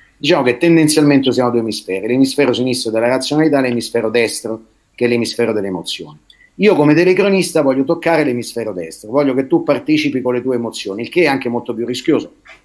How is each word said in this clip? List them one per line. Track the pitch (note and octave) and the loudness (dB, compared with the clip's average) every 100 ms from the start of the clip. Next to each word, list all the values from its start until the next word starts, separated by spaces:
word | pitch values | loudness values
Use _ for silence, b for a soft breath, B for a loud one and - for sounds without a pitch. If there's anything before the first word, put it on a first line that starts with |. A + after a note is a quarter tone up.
| b b | b b
Diciamo | C#3+ E3 | 0 2
che | B2 B2 | 2 2
tendenzialmente | E3+ E3 D3+ D#3 D3 C#3 C3 | 4 4 4 4 4 4 4
usiamo | A#2 B2 | 2 2
due | A#2 | 0
emisferi, | A2+ G#2 - F#2+ G#2+ | -2 -6 -6 -6 -2
l'emisfero | C3 C3+ C#3 C3 | 2 2 2 0
sinistro | A#2 B2+ A#2+ A#2 | 0 -2 -2 -2
della | A2+ A#2+ | 0 0
razionalità | B2+ C3 D3+ D#3 C#3 | 0 -2 0 2 2
e | |
l'emisfero | B2+ A#2+ - A#2 A2 | 0 -2 -4 -4 0
destro, | A#2+ A2+ - A2 A2 - _ _ | 0 0 -4 -8 -10 -12 _ _
che | - A#2+ | -4 0
è | |
l'emisfero | A#2+ A2+ - A#2 | 0 -2 -2 -2
delle | G#2+ G2 | -2 -4
emozioni. | F2+ D#2+ - D#2 D2+ _ b b - | -6 -8 -12 -12 -18 _ b b 0
Io | G#3 D3+ | 2 4
come | D3+ | 4
telecronista | D3+ F3+ F#3 G3+ F#3+ - D#3+ | 4 4 4 2 2 0 0
voglio | C#3 C3 C3+ | 0 0 0
toccare | E3 E3 D#3+ C#3+ | -2 0 0 0
l'emisfero | A#2+ A2+ A#2 G#2+ | -2 -6 -8 -8
destro, | F2+ E2 - G#2+ | -8 -10 -14 -4
voglio | C3+ C#3+ | 0 0
che | B2+ C3+ | 0 0
tu | E3 | 0
partecipi | - C3 C#3 D3+ D3 C3 | 2 -2 2 0 0 -2
con | B2 | -2
le | B2 | -2
tue | B2 A#2+ | -2 -2
emozioni, | A#2 - G2+ G2+ | -4 -8 -8 -8
il | A#2+ | -4
che | F3 | 0
è | D#3 | 2
anche | C3+ A#2+ | 0 -2
molto | A#2 A#2 | -6 -6
più | A2 A#2 | -8 -6
rischioso, | B2 - C3+ - _ B B | -4 0 0 -2 _ B B